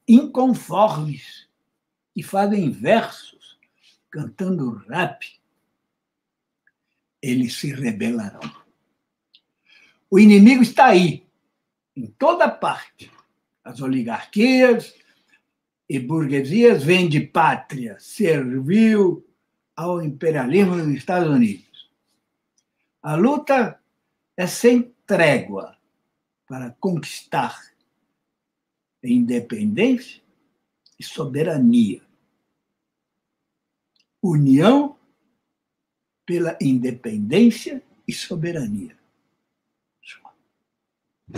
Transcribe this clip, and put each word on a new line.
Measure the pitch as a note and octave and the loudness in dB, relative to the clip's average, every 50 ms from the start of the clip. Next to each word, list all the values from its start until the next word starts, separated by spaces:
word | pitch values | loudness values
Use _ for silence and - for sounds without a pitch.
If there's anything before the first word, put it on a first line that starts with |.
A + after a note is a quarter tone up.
| _ | _
inconformes | - A3+ C4+ D4+ D4 - B3+ C4 C4 G#3+ D3+ - - E3 F#3+ G#3+ F3+ D3+ D3+ D3+ D3+ C3+ C#3 - - - - - _ _ _ _ _ _ _ _ _ _ _ _ _ - | 6 6 6 4 2 -4 -2 0 0 0 -2 -6 -6 -2 0 0 0 0 -4 -8 -10 -10 -12 -16 -20 -20 -20 -20 _ _ _ _ _ _ _ _ _ _ _ _ _ -14
que | G3 | -14
fazem | - - - G3 G3+ G3+ G#3+ G3+ E3+ B2+ | -12 -6 -4 -2 -2 0 0 -2 -2 -4
versos | - F#2+ A#2 D#3 A3 A3 - - - - - - _ _ _ - _ _ _ _ _ _ _ _ _ _ _ - | -4 -4 -2 0 0 0 -2 -4 -12 -18 -20 -20 _ _ _ -20 _ _ _ _ _ _ _ _ _ _ _ -16
cantando | - D#3 C3+ A2+ - - F#3 F#3+ F#3 D#3+ C3 A#2+ G#2+ G2+ - | -12 -12 -12 -12 -10 -8 -6 -4 -4 -4 -4 -6 -8 -10 -14
rap. | G#2+ B2+ E3 E3+ - - - - - _ _ _ _ _ _ _ _ _ _ _ _ _ _ _ _ _ _ _ _ _ _ _ _ _ _ _ _ _ _ _ _ _ _ _ _ _ _ | -10 -8 -6 -6 -6 -8 -12 -20 -20 _ _ _ _ _ _ _ _ _ _ _ _ _ _ _ _ _ _ _ _ _ _ _ _ _ _ _ _ _ _ _ _ _ _ _ _ _ _
Eles | - C3 B2 B2+ B2 A2+ - | -6 -4 -2 -2 -2 -4 -6
se | - - C#3+ B2+ | -8 -10 -10 -8
rebelarão. | B2+ A#2+ A#2 G#2 G2 A2+ A2+ A#2+ A2+ G#2 G2 - - - - - - _ _ _ _ _ _ _ _ _ _ _ _ _ _ _ - _ _ _ _ _ _ _ _ _ _ _ _ _ - | -6 -6 -6 -6 -4 -4 -6 -6 -6 -8 -10 -14 -16 -18 -18 -18 -20 _ _ _ _ _ _ _ _ _ _ _ _ _ _ _ -20 _ _ _ _ _ _ _ _ _ _ _ _ _ 2
O | F#3+ G3 | 6 8
inimigo | G#3+ G#3 G#3 G3 G3+ A#3+ C4+ B3+ | 8 10 10 10 10 10 8 6
está | A#3 - - - E3+ | 4 2 4 4 4
aí, | D#3+ F3 F#3 F3+ D#3 C#3 - _ _ _ _ _ _ _ _ _ _ _ _ _ _ - | 6 6 4 2 2 -2 -6 _ _ _ _ _ _ _ _ _ _ _ _ _ _ -18
em | C3+ A2+ | -16 -16
toda | G#2+ - - C4+ D#4+ F4 E4+ D#4 A#3+ | -14 -8 -2 0 0 2 2 0 -2
parte. | - - F#3 D3 - - - - _ - - - _ _ _ _ _ _ _ _ _ _ - | -2 -4 -6 -6 -6 -8 -12 -20 _ -20 -20 -20 _ _ _ _ _ _ _ _ _ _ -20
As | - A#2+ A2+ | -20 -16 -10
oligarquias | C3+ C3 C3 B2+ A2+ A#2 A2 - - - - G#3 A#3 C4 C4 B3+ B3+ B3+ A#3 F3 - - - _ _ _ _ _ _ _ _ _ _ _ _ _ _ _ _ _ _ - | -8 -6 -4 -4 -4 -6 -8 -10 -10 -6 -2 0 2 2 4 4 4 4 4 2 -2 -12 -20 _ _ _ _ _ _ _ _ _ _ _ _ _ _ _ _ _ _ -8
e | C#3 C3 | -8 -6
burguesias | B2 C3 D#3+ D#3+ D3+ C3 C#3+ C#3 C3 C3 F#3 A#3 A#3+ A#3 G3+ D3 C3 | -6 -4 -4 -4 -4 -4 -4 -4 -4 -2 0 4 4 4 4 2 0
vêm | E3 F#3 F#3 F3+ | 0 0 0 0
de | D#3+ D3 C#3 | 0 -2 -2
pátria | - - - E3+ D#3+ D3+ C3 - - - D3+ B2+ A#2+ A2 G2 - | -4 -2 -2 0 0 0 0 -4 -8 -14 -14 -12 -12 -14 -16 -18
servil | - - - - G#3 D#3+ D#3 C#3 B2+ B2 B2+ C3+ C3+ D3 F#3+ A3 A3+ A3 A3 G3+ G3 F3 D3 - - _ _ _ _ _ _ _ _ _ - | -20 -14 -6 -4 0 0 0 0 -2 -6 -6 -6 -4 0 2 4 4 4 4 2 2 0 0 -4 -10 _ _ _ _ _ _ _ _ _ -16
ao | D#3+ E3 F3 F3+ E3+ | -10 -8 -6 -6 -6
imperialismo | E3 D3 C#3 C3+ F3 D#3+ D3+ C#3+ B2+ B2 D#3+ G3+ G3+ F3+ F3+ | -6 -8 -8 -6 -4 -2 -2 -2 -2 0 2 2 2 2 0
dos | F3 D#3+ D3+ C#3 | -2 -4 -4 -6
Estados | B2+ - - F3+ F3+ F3 D#3 | -6 -6 -4 -2 -2 0 0
Unidos. | C#3 B2 A#2 G#2 G2 - _ _ _ - - _ _ _ _ _ _ _ _ _ _ _ _ _ _ _ _ _ _ _ _ _ _ _ | 2 2 2 0 -2 -6 _ _ _ -20 -20 _ _ _ _ _ _ _ _ _ _ _ _ _ _ _ _ _ _ _ _ _ _ _
A | - D3+ D3+ | -10 -6 -2
luta | D#3+ G#3 C4+ D4 C#4+ - - C4+ C4 A3 E3 - _ _ _ _ _ _ _ _ _ _ _ - | 0 0 0 0 -2 -2 0 0 0 0 -2 -6 _ _ _ _ _ _ _ _ _ _ _ -10
é | - F3+ | -8 -8
sem | E3+ - - - A#3+ B3 A#3+ A#3+ - _ _ _ | -8 -4 2 2 4 4 2 0 -4 _ _ _
trégua | - G3+ E3+ E3 D3 C3 G#2+ F2+ G2 G2 F#2+ E2+ - _ _ _ _ _ _ _ _ _ _ _ _ _ _ _ | -4 0 2 2 2 2 0 -4 -8 -12 -12 -14 -16 _ _ _ _ _ _ _ _ _ _ _ _ _ _ _
para | - C3 C3 B2+ A#2 - - | -16 -14 -14 -14 -14 -14 -8
conquistar | - F#3 F3 D3 D3 - - - - - - - B3 - - - - _ _ _ _ _ _ _ _ _ _ _ _ _ _ _ _ _ _ _ _ _ _ _ _ _ _ _ - | -6 -6 -6 -6 -8 -10 -16 -18 -14 -8 -6 -6 -6 -6 -8 -14 -20 _ _ _ _ _ _ _ _ _ _ _ _ _ _ _ _ _ _ _ _ _ _ _ _ _ _ _ -6
independência | B2 B2 B2 A#2+ A#2 B2 A#2 - - A#2+ G#2+ G#2 G#2+ G#2 - A3 C4+ B3+ A#3 - - - _ _ _ _ _ _ _ _ _ _ _ _ _ _ _ _ | -2 0 0 0 0 -2 -6 -6 -8 -8 -6 -4 -4 -2 0 0 0 0 -2 -6 -12 -20 _ _ _ _ _ _ _ _ _ _ _ _ _ _ _ _
e | - - | -20 -20
soberania. | - - - D3 C3 B2+ C#3+ D#3+ F3 E3 C#3 B2 A#2 A#2+ A#2+ A2 G2 F2+ - _ _ _ _ _ _ _ _ _ _ _ _ _ _ _ _ _ _ _ _ _ _ _ _ _ _ _ _ _ _ _ _ _ _ _ _ _ _ _ _ _ _ _ _ | -16 -12 -10 -10 -8 -4 -4 -4 -2 0 2 2 4 4 4 2 0 -2 -8 _ _ _ _ _ _ _ _ _ _ _ _ _ _ _ _ _ _ _ _ _ _ _ _ _ _ _ _ _ _ _ _ _ _ _ _ _ _ _ _ _ _ _ _
União | - F3+ D#3+ D3+ C#3+ C3+ C3 D3 E3+ A3+ C4+ C#4+ D4 C#4 - _ _ _ _ _ _ _ _ _ _ _ _ _ _ _ _ _ _ _ _ _ _ _ _ _ _ | -4 -2 0 2 2 4 4 4 4 4 4 2 0 -4 -8 _ _ _ _ _ _ _ _ _ _ _ _ _ _ _ _ _ _ _ _ _ _ _ _ _ _
pela | - F3 E3+ E3+ E3 E3 - | -6 -4 -4 -4 -4 -6 -4
independência | D#3 C3+ C3 B2 B2 B2 A#2 - - A#2 A2 G#2 G2+ G#2+ D3+ G3+ A#3+ A#3 - - - - C#4+ B3+ - _ _ _ _ | -2 -2 -2 -2 -2 -4 -8 -8 -10 -10 -8 -8 -6 0 2 4 4 4 2 0 -8 -14 -14 -14 -16 _ _ _ _
e | - - | -12 -12
soberania. | - - - F#3 E3 D#3+ F3 E3+ D3+ A#3+ G#3 G#3 - F2 D#2 _ _ _ _ _ _ _ _ _ _ _ _ _ _ _ _ _ _ _ _ _ _ _ - - _ _ - _ _ _ _ _ _ _ _ _ _ _ _ _ _ _ _ _ _ _ - - | -12 -10 -10 -8 -8 -8 -8 -8 -8 -8 -8 -10 -10 -12 -14 _ _ _ _ _ _ _ _ _ _ _ _ _ _ _ _ _ _ _ _ _ _ _ -20 -20 _ _ -20 _ _ _ _ _ _ _ _ _ _ _ _ _ _ _ _ _ _ _ -18 -16